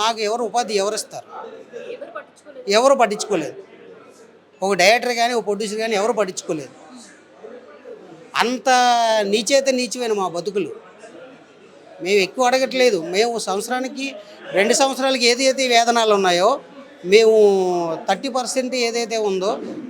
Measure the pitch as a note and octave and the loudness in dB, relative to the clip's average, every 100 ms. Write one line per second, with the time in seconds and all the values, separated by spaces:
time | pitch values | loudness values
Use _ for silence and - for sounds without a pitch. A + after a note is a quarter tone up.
0 | A3 A3+ G#3 A#3 A#3 G#3+ G#3+ G#3 G3 G#3+ | -2 -2 -4 -4 -2 -4 -2 -2 -2 -4
1 | - D3 - - - - - - - - | -10 -14 -16 -16 -16 -18 -18 -16 -14 -14
2 | D4 D#4 - _ D4+ C4 G3 G3+ C4 C#4 | -14 -16 -18 _ -20 -16 0 2 4 4
3 | A3+ G3+ - F#3 C#3+ - - - - - | 2 0 -4 -4 -4 -12 -20 -20 -20 -20
4 | - - - _ _ _ F#3+ F#3+ F3+ A#3 | -20 -20 -20 _ _ _ -4 4 4 4
5 | A#3+ A#3 A#3 B3 G3+ G3+ G#3+ G#3+ A3+ G#3 | 2 -2 0 0 -4 -6 -6 -6 -4 -2
6 | G#3+ A3 G3 F3+ - D#3+ C3 - - - | -2 -2 -4 -6 -8 -8 -8 -18 -20 -20
7 | - - _ - - - - - - - | -20 -20 _ -20 -20 -20 -20 -20 -20 -20
8 | - - - C3+ G3+ B3+ C4+ B3+ B3 A#3+ | -20 -20 -8 -2 -2 0 2 4 4 2
9 | A3+ A3 G3+ G#3+ G#3 C#4 C4+ B3+ B3 B3 | 2 0 0 -2 2 0 2 -2 -4 -6
10 | A#3+ G#3 F#3 E3 F3 G3+ D#3 - - - | -4 -2 -2 -4 -6 -6 -6 -10 -20 -20
11 | - - - - - - - - - - | -20 -20 -20 -20 -20 -20 -20 -20 -20 -12
12 | F3 G3+ F3+ - B3 C4 C4 B3+ B3+ G3 | 0 2 2 0 2 2 0 2 2 2
13 | D#3+ F#3 A#3 A3+ - F#3+ A3+ B3+ C4 A#3+ | -2 0 0 -2 -4 -6 -4 -6 -6 -8
14 | C4+ C4+ - - - F#3 G#3 A#3 C4+ B3+ | -10 -10 -18 -20 -6 0 2 2 2 2
15 | C4 C4 A#3 A#3+ C4+ C4 C4 A#3 A#3 A#3+ | -2 2 2 2 2 0 2 4 4 2
16 | A3 G3+ F#3+ F3 G3+ C#4 - - - - | 4 4 4 2 2 0 -6 -20 -20 -14
17 | F3 G#3 A3 A3 G#3 G3 F#3 F3 E3+ D#3+ | 4 6 6 6 6 4 2 0 -2 -4
18 | - G3 C#4 B3 A#3+ C4 B3+ B3+ A#3 A#3 | -2 -2 -2 -4 -2 -4 -4 -2 -2 -2
19 | A#3 A3+ G#3 F#3+ F#3+ B3+ - - | -4 -2 -2 -2 -2 -4 -8 -12